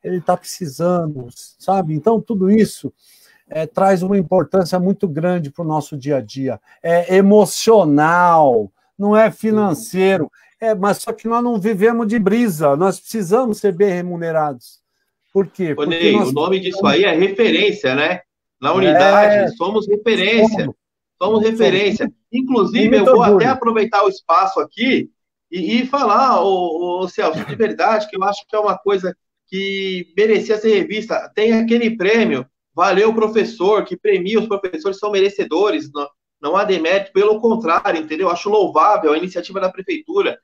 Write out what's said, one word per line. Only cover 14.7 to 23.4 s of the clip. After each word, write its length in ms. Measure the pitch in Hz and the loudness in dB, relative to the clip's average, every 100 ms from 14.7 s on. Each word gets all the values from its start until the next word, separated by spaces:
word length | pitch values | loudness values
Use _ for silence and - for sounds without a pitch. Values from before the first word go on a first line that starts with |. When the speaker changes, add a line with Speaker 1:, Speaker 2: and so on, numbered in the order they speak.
| _ _ _ _ _ _ | _ _ _ _ _ _
Speaker 1:
Por 140 | 196 190 | -2 -2
quê? 260 | - 175 | -4 -4
Speaker 2:
Ô, 40 | 147 | -2
Speaker 1:
Porque 220 | 147 165 | -2 2
Speaker 2:
Ney, 140 | 170 | 2
Speaker 1:
nós 160 | 220 202 | 2 2
Speaker 2:
o 40 | |
nome 280 | 147 170 190 | 0 0 -2
disso 220 | 180 151 | -2 -2
Speaker 1:
precisamos 120 | 147 | 0
Speaker 2:
aí 100 | 147 | 2
é 220 | 196 160 190 | 2 2 0
referência, 680 | 196 220 165 208 - 131 | 2 2 2 0 0 -2
né? 260 | 131 156 180 _ _ _ _ | 0 -2 -4 _ _ _ _
Na 140 | 135 | -2
unidade, 640 | 180 185 160 190 202 208 208 | 2 4 4 6 6 4 4
Speaker 1:
É, 120 | 185 | 0
Speaker 2:
somos 380 | - 170 214 196 | -2 -4 -2 -2
referência. 800 | 208 233 220 190 226 220 214 | -2 0 0 0 2 2 0
Speaker 1:
somos. 120 | 147 - _ _ _ _ | -6 -10 _ _ _ _
Speaker 2:
Somos 240 | 190 220 | -2 0
Speaker 1:
Somos. 60 | 220 | 0
Speaker 2:
referência. 640 | 226 - 190 202 - - _ _ | 2 0 2 -2 -2 -6 _ _
Inclusive, 640 | 247 262 247 185 226 220 262 | -8 -2 0 0 0 2 4
Speaker 1:
Muito 120 | 202 | 4
Speaker 2:
eu 60 | |
vou 80 | 240 | 4
Speaker 1:
orgulho. 140 | 185 | 4
Speaker 2:
até 100 | 196 | 4